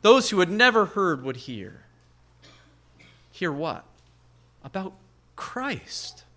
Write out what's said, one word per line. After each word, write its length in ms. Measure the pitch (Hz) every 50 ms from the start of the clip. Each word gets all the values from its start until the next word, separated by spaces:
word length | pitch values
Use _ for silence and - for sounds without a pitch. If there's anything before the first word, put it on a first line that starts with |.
| -
those 260 | 208 233 269 226 -
who 120 | 220 190
had 100 | 180 170
never 340 | 196 214 240 254 220 226 208 170
heard 360 | - 208 196 180 160 135 127
would 140 | 135 127 120
hear. 480 | - - 123 107 95 95 - - _ _ _ _ _ _ _ _ _ _ _ _ _ - - - _ _ _ _ _ _ _ _ - - _ _ _ _
Hear 200 | _ - 185 170
what? 320 | 147 139 160 160 113 - - _ _ _ _ _ _ _ _ _ _ _ _ _ _ _ _
About 300 | 131 _ 190 190 185 - - _ _ _ _ _ _ _
Christ. 880 | - - - - 247 262 285 233 - - - - - - - - - - _ _